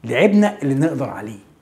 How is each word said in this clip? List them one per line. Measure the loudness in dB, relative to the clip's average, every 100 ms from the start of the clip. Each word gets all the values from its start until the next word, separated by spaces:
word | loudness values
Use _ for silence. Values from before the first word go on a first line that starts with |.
لعبنا | -4 2 4 4 2 0
اللي | -2
نقدر | 0 0 -2 -8
عليه | -8 -14 -16 _ _